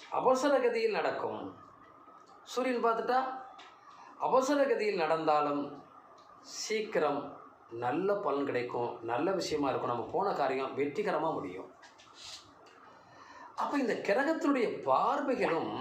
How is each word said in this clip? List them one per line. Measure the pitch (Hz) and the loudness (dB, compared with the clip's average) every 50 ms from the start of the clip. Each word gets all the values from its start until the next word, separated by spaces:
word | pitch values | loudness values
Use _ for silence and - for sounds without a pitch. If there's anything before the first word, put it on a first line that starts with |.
| - - | -12 -4
அவசர | - - - 247 262 262 302 285 285 254 | -2 2 4 4 4 4 4 4 4 4
கதியில் | 254 233 220 226 226 220 196 165 | 4 2 2 2 0 0 0 0
நடக்கும், | 151 135 - - 120 110 107 107 95 - - - - - - - - - - - - - - - - - - - - | 0 0 -2 -2 -4 -6 -6 -6 -8 -10 -12 -14 -20 -20 -20 -20 -20 -20 -20 -20 -20 -20 -20 -20 -20 -20 -20 -20 -18
சூரியன் | - - 240 262 262 247 233 208 | -6 -4 -2 0 0 0 2 2
பார்த்துட்டா | 233 226 220 - - 247 262 262 - - - - - - - - - - - - - - - - - - - | 2 2 2 0 2 2 2 0 0 -6 -10 -12 -16 -18 -20 -20 -20 -20 -20 -20 -20 -20 -20 -20 -20 -8 -4
அவசர | - - 226 262 262 285 294 285 277 | 0 4 4 4 4 4 4 4 4
கதியில் | 247 233 - 214 208 196 180 160 | 4 4 2 2 0 2 2 2
நடந்தாலும் | 151 160 160 160 156 151 151 143 143 143 143 139 - - - - - - - - - - - - - - - | 2 2 2 4 4 4 4 4 2 0 -2 -2 -4 -8 -12 -16 -20 -20 -20 -20 -20 -20 -20 -20 -20 -20 -20
சீக்கிரம் | - - - - - - 214 220 214 - - 170 156 147 143 139 - - - - - - - - - - | -20 -16 -12 -10 -6 -2 -2 -2 -2 -2 0 0 2 2 0 -2 -4 -8 -12 -16 -18 -20 -20 -20 -18 -14
நல்ல | 117 117 123 123 139 165 185 202 202 | -10 -4 -4 -2 -2 0 0 0 0
பலன் | 196 - 147 135 143 139 123 | 0 0 0 0 0 -2 -2
கிடைக்கும், | 120 123 120 120 - 127 120 113 - - 117 | -2 -2 -4 -2 -4 -4 -4 -4 -4 -8 -6
நல்ல | 113 117 131 160 196 190 | -4 -2 -2 0 0 0
விஷயமா | 175 160 - 156 143 143 135 | -2 -2 -2 -2 0 0 0
இருக்கும், | 120 117 120 127 120 | 0 -2 -2 -2 -2
நம்ம | 117 110 - - | -4 -4 -4 -2
போன | 170 196 202 170 | -2 0 0 0
காரியம் | - 143 131 131 131 135 127 - 131 | 0 0 0 0 -2 -4 -4 -2 -2
வெற்றிகரமா | 143 143 - 214 196 185 170 151 156 160 147 | -2 -2 -2 -2 -2 0 0 0 0 -2 -2
முடியும்." | - 143 - - - - - - - - - - - - - - - - - - - - - - - - - - - - - - - - - - - - - - - - - - | -4 -6 -8 -10 -12 -12 -14 -18 -20 -20 -20 -20 -20 -20 -20 -20 -20 -18 -18 -18 -18 -18 -20 -20 -20 -20 -20 -20 -20 -20 -20 -20 -20 -20 -20 -20 -20 -20 -20 -20 -20 -20 -14 -6
அப்ப | - - - 294 285 | -6 -4 -2 0 0
இந்த | 254 208 175 | 0 0 0
கிரகத்தினுடைய | - - 190 202 247 277 311 320 - - 285 277 262 220 - - - - | -2 0 2 2 2 2 2 0 2 2 2 2 4 2 0 -2 -2 2
பார்வைகளும் | 135 131 147 185 226 277 285 285 262 247 - 185 160 165 160 120 107 110 123 | 2 4 4 4 2 2 0 0 -2 0 0 0 0 0 0 -2 -2 -4 -4